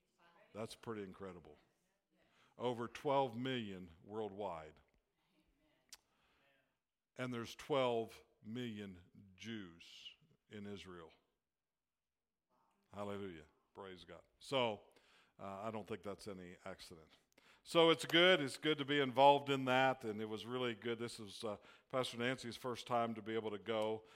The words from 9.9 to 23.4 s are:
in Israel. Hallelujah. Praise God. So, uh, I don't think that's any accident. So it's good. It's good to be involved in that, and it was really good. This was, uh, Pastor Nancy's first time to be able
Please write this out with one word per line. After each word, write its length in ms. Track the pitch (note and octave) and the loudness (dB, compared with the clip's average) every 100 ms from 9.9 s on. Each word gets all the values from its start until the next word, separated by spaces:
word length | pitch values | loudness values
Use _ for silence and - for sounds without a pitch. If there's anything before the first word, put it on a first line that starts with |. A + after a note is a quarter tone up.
| - - - _ _ _ | -18 -18 -20 _ _ _
in 160 | G#2+ G2+ | -12 -10
Israel. 460 | G2 F#2 F2 D#2+ - _ _ _ _ _ _ _ _ _ _ _ _ _ _ _ _ _ | -10 -12 -14 -14 -20 _ _ _ _ _ _ _ _ _ _ _ _ _ _ _ _ _
Hallelujah. 520 | G2 G2+ G2+ G2 E2 D2+ _ _ | -10 -8 -6 -8 -12 -18 _ _
Praise 320 | - G2 F2+ E2+ | -16 -14 -14 -16
God. 140 | E2 - _ | -20 -20 _
So, 420 | - C3+ A#2 G2+ - - _ - _ - | -4 0 0 -2 -10 -20 _ -20 _ -14
uh, 260 | G2 G2 A2 | -10 -8 -6
I 40 | |
don't 140 | A2 F#2+ | -6 -8
think 160 | G#2 | -10
that's 260 | G2+ F#2 A2 | -10 -10 -10
any 280 | F#2 F2 F2+ F#2+ | -12 -14 -14 -14
accident. 420 | F2+ - E2+ D2+ - _ _ - - | -14 -16 -20 -20 -20 _ _ -20 -20
So 260 | - E3 E3 | 2 6 8
it's 160 | D#3+ - | 6 6
good. 340 | E3 F3+ F#3 | 8 10 8
It's 160 | C#3 - | 4 -2
good 220 | D#3 D3 | 0 0
to 80 | C3+ | 2
be 160 | D3 | 2
involved 480 | C3+ A#2+ C#3 C#3+ B2+ | 4 8 10 10 4
in 160 | C3+ C3 | 0 4
that, 380 | B2+ C3 B2+ | 6 6 2
and 180 | A2+ G#2 | -2 -4
it 80 | G#2+ | -4
was 160 | G#2+ G#2+ | -6 -4
really 300 | B2+ B2 G#2 | -2 -2 -2
good. 220 | A#2 A2+ | -4 -4
This 220 | A#2+ - | -6 -8
was, 240 | G#2 - A2+ | -12 -8 -6
uh, 120 | G2+ - - _ | -6 -10 -20 _
Pastor 260 | C3 B2 A#2 | -2 -2 0
Nancy's 380 | A#2+ C3 A#2+ G#2+ | -2 -2 -6 -6
first 320 | C3 A2+ - | -6 -6 0
time 260 | A#2+ A#2 A2 | 2 2 -2
to 60 | |
be 120 | G#2+ | -4
able 180 | A2+ | -2